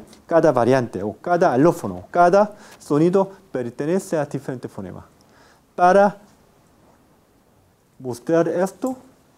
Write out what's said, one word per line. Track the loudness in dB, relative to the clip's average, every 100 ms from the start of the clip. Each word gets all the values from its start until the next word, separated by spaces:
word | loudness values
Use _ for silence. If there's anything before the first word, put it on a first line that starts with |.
| -12 -20 -2
Cada | 2 4
variante | 2 2 2 0 -8
o | -10
cada | -8 -4 0 2
alófono, | 2 2 0 -6 -12 -4
cada | 2 4 4 2 -4 -20 -16
sonido | -4 0 2 0 -2 -8 _
pertenece | -8 -8 -8 -4 -6 -4 -6
a |
diferente | -4 -8 -10 -12 -12
fonema. | -14 -16 -16 -20 _ _ _ _ _ _
Para | 0 4 4 4 -2 -16 _ _ _ _ _ _ _ _ _ _ _ _ _ _ _ _ -14
mostrar | -12 -8 -2 0 0
esto, | -2 -4 -4 -8 -8 -16 _ _